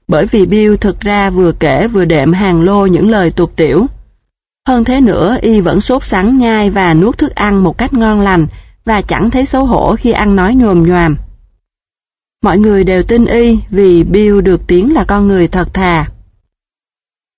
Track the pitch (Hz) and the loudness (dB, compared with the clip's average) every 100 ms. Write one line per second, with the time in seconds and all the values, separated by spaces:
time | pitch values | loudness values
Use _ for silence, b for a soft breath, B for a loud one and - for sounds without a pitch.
0 | - 156 196 220 180 214 214 202 202 180 | -4 -2 0 0 2 2 2 2 -2 -4
1 | 208 202 196 175 175 156 156 135 220 208 | -4 -2 -2 0 0 0 -2 -2 -2 0
2 | 170 160 135 185 202 165 175 202 196 175 | 0 0 0 0 0 0 2 2 2 2
3 | 214 220 165 - 170 - 151 143 262 - | 2 0 0 -2 -4 0 0 0 -2 -6
4 | - _ _ _ _ _ - 247 226 254 | -20 _ _ _ _ _ -2 0 0 2
5 | 247 151 165 254 226 220 170 156 - 254 | 2 2 0 0 0 0 0 -2 -2 -4
6 | - 196 196 262 233 220 202 202 180 160 | -2 -2 0 0 0 0 0 0 2 2
7 | 202 - 294 - 208 202 185 - 254 254 | 2 0 -4 -2 -2 0 0 -2 -4 -2
8 | 220 208 196 180 151 b b b - 208 | 0 0 0 0 -2 b b b -4 -4
9 | - 151 226 254 262 269 269 175 - 220 | -4 -4 -2 -2 -2 -2 0 0 0 0
10 | 233 - 208 196 185 254 226 175 165 180 | -2 0 0 0 2 2 2 2 2 2
11 | 165 147 - - _ _ _ _ _ _ | 0 -2 -8 -20 _ _ _ _ _ _
12 | _ _ _ _ - 185 214 196 185 185 | _ _ _ _ 0 2 2 2 2 0
13 | 175 233 226 233 240 220 - 190 196 175 | 0 0 2 2 2 0 -2 0 4 4
14 | 170 190 208 202 185 170 - 180 233 311 | 2 2 2 2 2 0 0 0 2 0
15 | - 202 202 190 165 185 165 - 185 165 | 0 0 0 0 0 -2 -4 -4 -2 -2
16 | 165 - _ _ _ _ _ _ _ _ | -4 -12 _ _ _ _ _ _ _ _
17 | _ _ _ | _ _ _